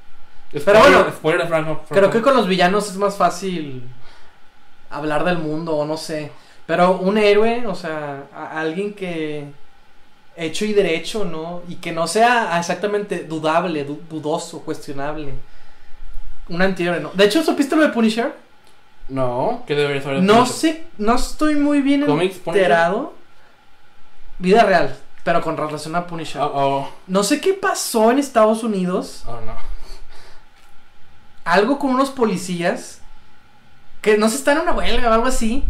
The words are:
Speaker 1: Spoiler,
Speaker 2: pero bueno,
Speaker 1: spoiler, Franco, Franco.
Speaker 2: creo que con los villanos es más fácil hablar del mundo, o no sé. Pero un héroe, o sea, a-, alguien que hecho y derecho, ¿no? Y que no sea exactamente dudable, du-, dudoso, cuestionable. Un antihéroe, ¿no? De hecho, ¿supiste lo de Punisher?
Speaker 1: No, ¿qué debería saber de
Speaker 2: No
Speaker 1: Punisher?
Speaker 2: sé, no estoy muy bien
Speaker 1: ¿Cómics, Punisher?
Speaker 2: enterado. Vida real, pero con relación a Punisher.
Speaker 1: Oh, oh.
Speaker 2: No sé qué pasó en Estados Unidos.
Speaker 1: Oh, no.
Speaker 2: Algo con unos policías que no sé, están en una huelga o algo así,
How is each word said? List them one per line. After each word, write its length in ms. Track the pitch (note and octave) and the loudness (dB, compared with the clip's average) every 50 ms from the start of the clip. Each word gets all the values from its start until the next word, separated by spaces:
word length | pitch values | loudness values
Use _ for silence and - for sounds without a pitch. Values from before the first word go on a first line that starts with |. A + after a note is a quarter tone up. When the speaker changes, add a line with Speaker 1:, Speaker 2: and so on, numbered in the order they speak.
| - - - - - - - - - - - | -10 -8 -6 -6 -6 -6 -6 -6 -4 -4 -2
Speaker 1:
Spoiler, 80 | D3 - | 0 4
Speaker 2:
pero 140 | G3 G#3 A3 | 6 8 8
bueno, 300 | - F#3+ F3+ - - D3+ | 8 8 8 6 4 2
Speaker 1:
spoiler, 360 | - - - D#3 E3+ F3+ E3 D#3+ | -2 -2 0 0 0 0 0 0
Franco, 220 | E3 D#3 D#3 D#3 D3+ | 0 0 0 0 -2
Franco. 200 | - - - D3 | -4 -2 0 2
Speaker 2:
creo 160 | G3 G3 F#3 | 4 4 4
que 120 | G#3 A3+ | 4 2
con 120 | A3+ C#4 C4 | 2 4 4
los 100 | B3 G3+ | 4 2
villanos 420 | F3+ F#3+ F3+ F3+ F3+ G3 G#3 G3 G3 | 2 2 2 2 2 2 0 -2 -4
es 80 | F#3 | -4
más 200 | F#3+ G3+ G3 F#3+ | -2 -2 -2 0
fácil 680 | - F#3 E3+ F3 - G3 F#3+ F3+ E3 D3+ C#3+ C3 - - B2+ B2 - - - - - - - - - - - - - - - - - - - | 2 0 0 0 -2 -6 -6 -6 -6 -6 -8 -8 -8 -8 -8 -8 -8 -8 -8 -8 -10 -12 -12 -14 -16 -18 -18 -16 -16 -16 -14 -14 -14 -12 -10
hablar 360 | C#3 D3 D3 D3+ D3 D3+ D#3 | -8 -6 -4 -2 0 0 2
del 140 | F3+ F3 E3 | 0 0 -2
mundo, 360 | D#3 D3+ D3+ D#3 E3 E3 D#3 | -2 -4 -4 -4 -4 -2 -2
o 80 | D3 D3 | -2 -2
no 120 | D3+ D#3 | -2 -4
sé. 340 | D3+ - - D#3+ D3+ D3+ D3 - - - - - - - | -6 -6 -8 -8 -8 -8 -10 -14 -18 -20 -20 -20 -14 -6
Pero 260 | - E3 E3+ F3+ F#3 F#3+ F#3 | -2 2 4 4 4 4 2
un 200 | F#3 F#3+ G#3 A3 | 2 0 2 4
héroe, 480 | G#3 G3+ G3+ G#3 A3 A#3 A#3 A#3+ B3 | 4 6 6 6 4 2 2 0 -2
o 80 | G#3+ F3+ | -2 -4
sea, 480 | - - D#3+ D#3 D3+ D3 C#3+ C#3 C#3 D3 - | -4 -6 -6 -6 -6 -8 -8 -10 -10 -12 -16
a-, 280 | - D3+ D#3 - D3+ D#3+ | -14 -14 -12 -8 -6 -4
alguien 340 | D#3+ D#3+ D#3+ F#3 G3+ G#3 G3+ | -4 -4 -2 -4 -6 -6 -6
que 520 | G3+ F#3+ F3 E3+ D#3+ D#3 D3+ D3+ D3 C#3+ C#3+ C#3+ - - - - - - - - - - - - - - - - | -8 -8 -8 -6 -6 -6 -6 -6 -8 -10 -10 -12 -12 -14 -14 -14 -18 -20 -20 -18 -18 -18 -18 -20 -20 -20 -18 -12
hecho 280 | E3+ E3 D#3+ D#3+ - G#3+ | -8 -8 -6 -4 -2 -2
y 80 | G#3+ | 0
derecho, 520 | G#3 G3+ F#3 E3+ D#3+ E3 E3 - - A3 G3+ | 0 0 0 0 -2 -4 -6 -6 -4 -2 -2
¿no? 380 | F3 E3 D#3 D#3+ E3+ F3 F3 F3 F3 | -2 -2 -4 -8 -8 -10 -10 -10 -10
Y 80 | F3 | -10
que 140 | - - E3+ | -10 -8 -6
no 160 | E3 E3 E3+ | -4 -4 -4
sea 500 | E3+ - G#3+ A3+ A#3+ B3 A#3 A3 F3 E3+ E3+ | -2 2 2 4 4 4 2 0 0 -2 -2
exactamente 640 | F3 - F3+ F3+ G3+ G3+ G#3 G#3 G3 - F#3 E3+ - | -2 -2 -4 -4 -4 -2 -2 -2 -4 -4 -6 -8 -6
dudable, 600 | - D#3+ D#3+ D3+ D#3 D#3 E3+ F3+ F3+ D#3+ D3 C#3 | -8 -6 -2 0 0 2 0 0 0 -2 -4 -6
du-, 160 | C#3 D3 - - - | -6 -8 -12 -12 -12
dudoso, 520 | D#3+ D#3 C#3+ D3 D#3+ E3+ - - - D3 | -10 -8 -4 -4 -4 -4 -6 -8 -12 -12
cuestionable. 760 | - D#3+ D3+ - - - C#3+ C#3 C#3 D3 D3+ D#3 D3 C#3+ - - - - - - - - - - - - - - - - - - - - - - - - | -8 -8 -8 -8 -8 -6 -6 -4 -4 -4 -4 -4 -2 0 0 0 -2 -4 -6 -6 -6 -6 -8 -8 -6 -6 -4 -4 -2 0 2 2 2 2 2 0 0 0
Un 140 | F3 E3+ | 0 2
antihéroe, 380 | F#3 G3+ F#3 F3 E3+ F3 F3 D#3 | 2 2 2 0 -2 -2 -2 -4
¿no? 100 | D3+ D3+ - | -4 -4 0
De 100 | F#3 G3+ | 2 4
hecho, 180 | G3+ G3+ D#4+ | 4 4 2
¿supiste 320 | D#4 - - - C#4 - E4+ | 2 2 0 0 0 2 2
lo 80 | D#4 | 2
de 60 | D4+ C4 | 2 2
Punisher? 440 | - A#3 A3+ A3 - A3+ A3+ D4 - - - - - - - - - - - - - - - - | 2 2 2 2 2 0 -2 -4 -4 -10 -20 -20 -20 -20 -20 -20 -20 -20 -20 -20 -14 -10 -8 -6
Speaker 1:
No, 560 | C3+ C3+ C3 B2 A#2+ B2+ D3 G#3 B3 B3 - | -2 0 0 0 0 0 -2 -2 -2 -4 -4
¿qué 80 | - D3 | -2 0
debería 260 | D3 C#3+ C#3+ C#3+ C#3 | 0 0 0 0 -2
saber 180 | C#3 D3 C#3 C#3 | -2 -2 0 2
de 60 | F#3 | 4
Speaker 2:
No 80 | G3 G#3+ | 6 6
Speaker 1:
Punisher? 200 | A#3 B3 A#3+ - | 6 6 4 0
Speaker 2:
sé, 280 | - - E4 D#4 - - - - - | 0 0 0 0 -2 -6 -8 -6 -2
no 160 | G#3 G#3 A#3+ | 2 2 4
estoy 400 | B3+ - - - - D4+ D4+ D4+ | 4 2 2 0 0 2 2 4
muy 260 | D4 C#4+ D4 D4 C#4+ | 4 4 4 2 2
bien 240 | C4+ C#4 C#4+ C#4+ D4 | 4 2 2 2 2
Speaker 1:
¿Cómics, 320 | C#4+ C#4+ E3 F3+ F#3+ F#3+ - | 2 2 2 0 0 -2 -4
Punisher? 240 | - E3+ E3+ G3+ F#3 | -6 0 2 2 4
Speaker 2:
enterado. 480 | F3 E3+ E3 E3+ E3+ G3 A3+ D4+ - - - - - - - - - - - - - - - - - - - - - - - - - - - | 4 4 4 4 2 2 -2 -4 -6 -10 -14 -18 -18 -18 -18 -18 -20 -20 -20 -20 -20 -20 -18 -18 -16 -12 -10 -10 -8 -8 -6 -6 -6 -4 -2
Vida 240 | F3+ F3+ G3 A#3 A3 | 0 4 4 6 6
real, 320 | G3 F#3 E3+ D3+ C3+ B2+ - - - - - | 6 4 4 2 2 -2 -4 -10 -10 -8 -4
pero 200 | - F3+ E3+ E3 | -2 0 0 0
con 140 | D3 D#3 D3+ D3 | 0 -2 -4 -4
relación 360 | D3+ D3+ D3 D3 - D#3+ D#3+ | -4 -6 -6 -8 -8 -6 -4
a 120 | F3 F3 | -4 -4
Punisher. 340 | F3 E3+ E3 D#3 - - C#3+ | -6 -8 -8 -8 -6 -4 -2
Speaker 1:
Oh, 100 | C#3+ D3 D3 | -2 -2 0
oh. 340 | C#3 C#3 C#3 C#3 C3+ C3+ - - - - | 0 0 0 0 -2 -4 -6 -10 -12 -6
Speaker 2:
No 160 | - F#3 G3 | -2 0 0
sé 180 | G3+ G3+ D4 D4 | 2 2 0 0
qué 120 | - F#4+ | 2 0
pasó 580 | F#4+ F#4+ - F#4+ F#4 - - - - A3+ G#3+ A3+ | 0 0 0 -2 -2 -2 -4 -2 2 4 4 4
en 80 | B3 C#4+ | 4 4
Estados 460 | C#4 C#4 - A3+ G#3+ G#3+ A3+ A3 A#3+ | 2 2 4 4 6 6 4 2 0
Unidos. 580 | A3+ G#3 F#3 F#3 F3+ F3+ A3 - - - - - | -2 -2 0 0 0 -2 -2 -4 -6 -6 -4 -2
Speaker 1:
Oh, 140 | - - - - | 0 0 2 2
no. 80 | - - - - - - - - - - - - - - - - - - - - - - - - - - - - - - - - - - - - - - - - | 4 6 6 6 4 4 2 0 -2 -4 -6 -4 -4 -4 -6 -6 -8 -10 -10 -10 -14 -20 -20 -16 -12 -12 -12 -12 -12 -12 -12 -12 -12 -12 -14 -16 -14 -12 -8 -2
Speaker 2:
Algo 340 | E3 E3+ F#3+ G#3 B3 C#4+ C#4+ | 0 2 2 4 2 0 0
con 120 | C#4+ C4+ | 0 0
unos 200 | B3+ B3+ C#4 C4+ | 2 2 0 0
policías 920 | - C4 A#3 G#3+ F#3 F3 - F#3 F3+ E3+ E3+ F#3 A#3 - - - - - - - - - - - - - - - - - - - - - - - - - | 0 0 0 0 0 -2 -4 -4 -4 -2 -2 -2 -2 -2 -6 -14 -14 -14 -12 -12 -12 -12 -14 -14 -16 -16 -18 -20 -20 -20 -20 -20 -20 -16 -12 -10 -8 -2
que 160 | - G#3 A3 G#3+ | 2 2 4 4
no 100 | G#3+ A3 | 4 2
sé, 80 | A3 | 0
están 200 | - - D4 C#4+ | 0 0 2 2
en 60 | D#4+ F4 | 2 2
una 80 | F4 | 2
huelga 380 | D#4 D#4 - - A#3 A#3+ B3 A#3 | 2 4 4 4 6 6 6 6
o 20 | A3 | 4
algo 120 | A3+ A#3+ | 4 4
así, 380 | C4 B3+ B3+ A#3 G#3+ A#3 C#4 - | 4 2 4 4 4 4 4 4